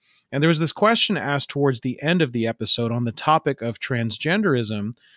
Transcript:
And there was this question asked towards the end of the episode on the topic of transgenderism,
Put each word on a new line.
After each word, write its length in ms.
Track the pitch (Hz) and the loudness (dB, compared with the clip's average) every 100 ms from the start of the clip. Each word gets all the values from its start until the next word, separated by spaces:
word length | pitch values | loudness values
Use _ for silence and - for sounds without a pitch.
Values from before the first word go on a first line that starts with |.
| _ _ _ | _ _ _
And 120 | 139 | 2
there 40 | 160 | 2
was 120 | 156 | 4
this 120 | 160 | 0
question 460 | - 214 233 - 165 | 2 2 2 0 -2
asked 320 | 123 143 - | -2 -2 -2
towards 300 | 143 139 120 | 0 0 0
the 220 | 127 - | -4 -4
end 200 | 147 180 | 0 2
of 120 | 135 | 2
the 140 | 117 110 | 0 -2
episode 440 | - 110 - 117 | -2 -2 0 0
on 140 | 120 120 | -2 -2
the 60 | |
topic 500 | - - 160 147 135 | -2 2 2 2 -4
of 180 | 117 107 | -6 -6
transgenderism, 1160 | - 120 113 - 156 208 202 127 107 107 107 - _ | -4 -2 -2 -4 -2 0 2 2 0 -4 -6 -10 _